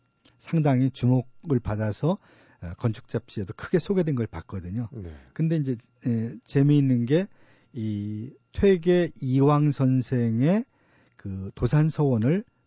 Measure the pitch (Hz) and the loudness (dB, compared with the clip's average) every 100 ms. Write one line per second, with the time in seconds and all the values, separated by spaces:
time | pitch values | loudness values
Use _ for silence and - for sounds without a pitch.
0 | _ _ _ _ - 165 151 127 131 - | _ _ _ _ -6 0 2 2 2 0
1 | 123 127 - - 175 127 - 107 107 101 | 2 2 0 -10 -2 -2 -2 -4 -4 -2
2 | 151 190 _ _ _ - 87 87 120 107 | -2 -4 _ _ _ -16 -14 -4 -4 -4
3 | - 120 - - 95 - - 175 - 190 | -8 -8 -8 -10 -10 -10 -4 -2 0 -2
4 | 160 127 110 85 - 98 82 104 120 123 | -2 -2 -4 -8 -12 -12 -8 -8 -8 -10
5 | 87 76 - - 160 165 135 117 _ _ | -14 -16 -16 -6 -4 -2 -4 -6 _ _
6 | 127 117 113 - - 143 143 147 135 123 | -4 -2 -4 -10 -4 2 4 4 4 2
7 | 117 156 202 _ _ _ _ 131 110 104 | 2 0 0 _ _ _ _ -8 -6 -6
8 | 104 107 110 - _ - 202 185 165 180 | -6 -8 -12 -16 _ 0 2 4 2 2
9 | 170 - 135 131 139 147 151 139 131 131 | 0 -4 -2 2 4 4 2 2 2 2
10 | 123 127 117 113 139 202 247 _ _ _ | 0 -2 0 0 2 0 -2 _ _ _
11 | _ _ 101 98 95 - 120 151 156 - | _ _ -12 -10 -10 -4 0 2 2 0
12 | 147 117 117 185 240 _ | 0 2 2 0 -4 _